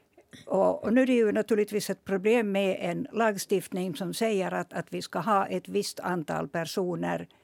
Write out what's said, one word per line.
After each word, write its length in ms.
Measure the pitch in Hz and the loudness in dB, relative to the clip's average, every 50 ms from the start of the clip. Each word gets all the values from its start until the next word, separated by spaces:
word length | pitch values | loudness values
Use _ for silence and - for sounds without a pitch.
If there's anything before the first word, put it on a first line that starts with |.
| _ _ _ - - _ - - - | _ _ _ -20 -20 _ -20 -16 -6
Och, 380 | - - 190 190 185 180 - - | -2 2 4 4 4 2 0 0
och 80 | 208 | 2
nu 100 | 226 262 | 4 4
är 40 | 262 | 4
det 60 | 254 | 4
ju 200 | 254 240 226 208 | 4 4 4 4
naturligtvis 580 | 196 220 208 - 226 208 208 - 208 208 - - | 2 2 2 2 2 2 2 0 -2 -4 -4 -4
ett 140 | 190 - - | -6 -8 -4
problem 480 | - 196 190 185 214 233 247 220 202 | -4 -2 0 2 2 2 2 2 2
med 240 | 190 196 196 190 190 - | 0 0 2 0 0 -2
en 260 | - 175 170 170 175 - | -2 -4 -2 -4 -4 -4
lagstiftning 840 | - 208 226 220 202 190 - - 208 180 - - - 185 185 190 156 | -2 0 2 2 0 0 -2 0 0 0 0 -2 -4 -4 -4 -4 -4
som 180 | - 190 175 170 | -4 -6 -4 -2
säger 380 | - 226 226 214 190 180 175 180 | 0 0 2 2 0 0 0 -2
att, 180 | 180 170 - | -4 -4 -6
att 140 | - 175 175 - | -6 -8 -8 -6
vi 120 | 180 180 | -8 -8
ska 160 | 175 - - 175 | -8 -4 -4 -2
ha 280 | 160 214 208 196 190 | 0 2 2 2 2
ett 220 | - 190 180 - 185 | 2 -2 -4 -4 -2
visst 320 | 185 202 196 - - - | -2 -2 -2 -2 -6 -6
antal 480 | - 185 180 175 151 - 165 156 165 156 | -4 -2 -2 -2 -2 -2 -2 -4 -4 -4
personer, 800 | - 170 165 151 - 208 185 180 175 165 175 175 175 165 170 - _ _ | -4 -4 -4 -2 -2 -2 -2 -2 -2 -2 -2 -2 -2 -4 -6 -8 _ _